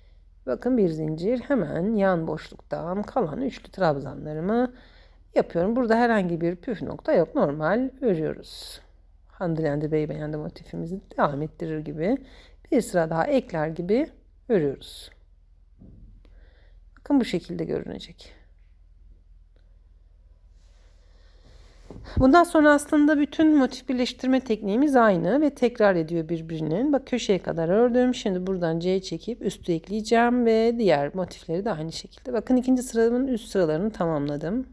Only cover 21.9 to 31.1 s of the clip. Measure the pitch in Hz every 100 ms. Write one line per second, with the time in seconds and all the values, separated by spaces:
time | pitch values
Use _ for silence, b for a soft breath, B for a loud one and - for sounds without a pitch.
21.9 | B B B 262 349 339 320 294 285 294
22.9 | 311 294 294 294 - 311 302 254 - -
23.9 | 247 240 - 254 262 254 214 214 220 294
24.9 | 262 226 180 170 269 302 285 240 240 208
25.9 | 180 156 170 160 165 165 160 151 170 294
26.9 | 269 - 247 - 185 - 165 165 202 247
27.9 | 247 254 247 220 185 180 190 170 165 175
28.9 | 190 185 165 - 240 208 - - 165 175
29.9 | 214 214 233 240 247 233 220 226 233 202
30.9 | 147 143